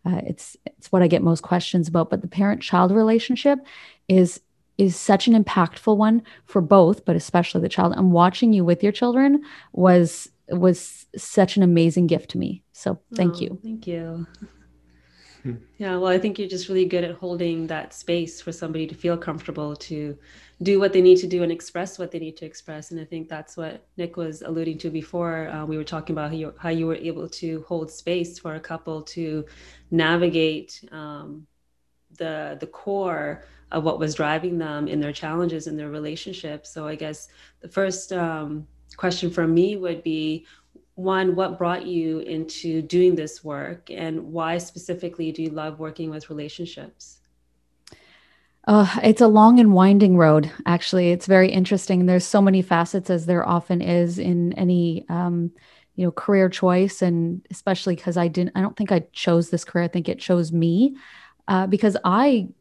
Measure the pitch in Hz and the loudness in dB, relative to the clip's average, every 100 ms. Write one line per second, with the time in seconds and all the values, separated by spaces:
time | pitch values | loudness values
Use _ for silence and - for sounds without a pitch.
0 | 175 180 - 151 - - - - - 190 | -4 -4 -4 -10 -14 -20 -20 -20 0 4
1 | 175 170 170 165 - 180 - 180 160 170 | 4 4 2 0 0 -2 0 -2 0 0
2 | 160 - 175 185 202 214 - 180 185 208 | 0 -2 -4 -2 0 -2 0 2 4 4
3 | 220 226 - 247 285 285 - - - _ | 4 2 0 0 2 0 -2 -20 -20 _
4 | - 185 175 - _ _ _ - 196 175 | 2 4 4 0 _ _ _ 0 0 2
5 | - 196 - 226 196 - 165 - - 208 | 2 2 6 4 4 2 0 0 0 2
6 | 214 226 - - _ 190 160 196 170 208 | 4 2 -2 -14 _ -2 6 6 6 4
7 | - 165 - 180 170 170 175 - 170 - | 0 -2 0 0 0 -2 -2 0 0 2
8 | 185 170 180 - 240 208 175 175 202 208 | 4 6 4 4 4 4 4 2 0 0
9 | 247 247 277 294 294 - - - 180 180 | 0 2 4 2 0 -20 -10 2 6 6
10 | 165 - - _ - 175 180 175 - - | 4 -2 -16 _ -8 0 2 2 -4 -20
11 | - - - - 185 202 185 170 165 170 | -20 -18 -4 0 2 4 4 6 4 2
12 | 170 165 - 180 - 180 _ - - 185 | 2 0 -4 -8 -6 -8 _ -10 -8 -8
13 | _ 233 180 170 - 185 220 220 202 170 | _ -2 -2 -2 -8 -10 -12 -12 -10 -10
14 | 165 165 165 _ - _ _ _ _ _ | -10 -12 -14 _ -20 _ _ _ _ _
15 | _ _ _ _ 131 120 - - 196 180 | _ _ _ _ -12 -12 -14 -12 -6 -2
16 | 185 185 208 196 190 180 - 185 180 180 | 0 0 0 -4 -8 -8 -4 0 0 0
17 | 175 170 180 175 170 165 160 156 - - | -4 -8 -10 -4 -4 -4 -6 -8 -12 -12
18 | - 175 165 - - 165 160 160 160 170 | -4 -4 -4 -10 -14 -12 -10 -8 -10 -6
19 | 175 170 170 156 - 151 147 147 - 151 | -4 -4 -6 -10 -10 -10 -10 -10 -12 -10
20 | 151 143 _ - _ - 180 196 196 190 | -10 -12 _ -20 _ -6 0 2 2 6
21 | 180 180 180 180 170 170 - 175 185 - | 8 6 4 -2 -2 -4 -8 -10 -10 -10
22 | 180 170 160 156 156 - - 156 151 165 | -12 -12 -14 -14 -18 -18 -18 -16 -14 -16
23 | 156 165 160 156 151 - 160 - _ - | -12 -14 -12 -14 -16 -14 -14 -14 _ -10
24 | 170 175 160 156 - 165 165 160 170 160 | -10 -8 -10 -10 -8 -6 -6 -6 -8 -8
25 | 156 175 170 160 156 151 156 156 151 160 | -8 -6 -6 -6 -8 -10 -8 -8 -8 -10
26 | 160 156 147 160 156 - 170 165 165 160 | -8 -6 -6 -8 -10 -10 -6 -4 -4 -4
27 | 165 156 165 - 165 160 156 170 156 - | -8 -10 -12 -10 -10 -10 -8 -8 -8 -12
28 | - 180 170 - 165 156 160 165 - 156 | -6 -6 -6 -10 -12 -12 -12 -14 -12 -12
29 | 151 - 160 156 151 - - - _ 165 | -12 -10 -8 -8 -10 -16 -20 -20 _ 0
30 | 160 170 175 165 160 156 - - - 156 | 2 2 2 2 0 -2 -10 -20 -20 -18
31 | 151 147 151 151 151 _ _ _ _ _ | -16 -16 -18 -20 -20 _ _ _ _ _
32 | _ 160 165 156 151 147 170 - - 196 | _ -12 -10 -8 -10 -12 -16 -12 -8 -4
33 | 185 160 147 151 - _ - 160 156 - | -4 -4 -8 -10 -16 _ -10 -4 -2 -2
34 | 156 151 151 160 175 170 160 147 147 151 | -4 -2 -2 -2 -4 -4 -6 -6 -4 -4
35 | 147 147 156 165 175 160 160 156 151 151 | -6 -8 -6 -4 -4 -6 -8 -10 -10 -10
36 | 151 165 208 180 156 151 - 160 151 156 | -10 -12 -12 -14 -12 -14 -16 -14 -12 -10
37 | 156 151 - _ _ _ 175 190 196 185 | -10 -12 -18 _ _ _ -8 -4 -2 -4
38 | - 185 170 156 147 151 151 _ _ - | -8 -6 -4 -6 -8 -10 -14 _ _ -6
39 | 185 180 175 175 165 165 190 208 180 170 | -4 -4 -4 -2 0 2 2 -2 -6 -6
40 | 165 156 156 160 - _ _ _ _ - | -6 -4 -4 -6 -10 _ _ _ _ -8
41 | 185 190 185 175 190 180 175 180 - 175 | -4 0 0 0 -4 -2 -4 -4 -4 -4
42 | 160 160 - 160 160 - 170 160 151 175 | -4 -6 -6 -8 -8 -10 -6 -6 -2 2
43 | 180 165 156 - 156 143 143 170 - - | 2 2 -4 -12 -12 -10 -10 -14 -16 -10
44 | 165 160 - 165 160 175 175 - - 180 | -8 -8 -8 -6 -4 -6 -8 -14 -12 -10
45 | 175 170 160 156 160 151 156 156 156 156 | -10 -8 -8 -6 -8 -8 -10 -10 -12 -10
46 | 160 156 - 147 147 - 170 - - - | -12 -12 -12 -12 -12 -12 -14 -14 -20 -20
47 | - _ _ _ _ _ _ _ _ - | -20 _ _ _ _ _ _ _ _ -20
48 | _ _ _ _ _ _ - 214 190 214 | _ _ _ _ _ _ 2 4 4 4
49 | 220 220 233 214 220 247 220 185 190 202 | 4 6 6 8 8 8 8 8 6 6
50 | 202 180 160 151 151 - - 170 - 185 | 6 6 6 6 2 -4 -2 -2 0 0
51 | 175 175 185 190 185 185 185 196 - 185 | 2 0 4 6 6 4 0 0 0 2
52 | 180 180 180 208 196 190 180 170 170 196 | 4 2 2 4 4 4 2 0 0 -2
53 | 185 175 165 175 - 170 - 175 180 175 | -2 -2 0 0 0 -2 0 -2 0 2
54 | 175 175 175 175 175 - 180 175 170 165 | 0 -2 -2 0 0 0 0 2 0 -4
55 | - 170 175 170 170 - _ _ _ - | -6 -4 -2 -2 -4 -8 _ _ _ -4
56 | 180 - - 196 185 185 185 180 196 - | -4 -2 0 2 2 2 2 2 0 0
57 | 180 170 165 180 - - - 185 196 170 | 0 0 -2 -6 -12 -8 -4 -4 -2 -4
58 | - 175 170 170 180 - 202 - 202 180 | -4 -2 -2 0 -2 -2 -4 -2 0 0
59 | - - - 170 165 170 - 175 170 180 | -2 -6 0 2 2 -4 -4 -4 -2 -2
60 | 160 - - 175 160 165 170 175 269 269 | -4 -6 0 0 0 0 2 2 2 0
61 | - - - _ - 190 190 196 220 190 | -16 -20 -20 _ -2 -2 0 2 2 0
62 | 175 196 285 240 185 - | 0 2 4 2 -2 -10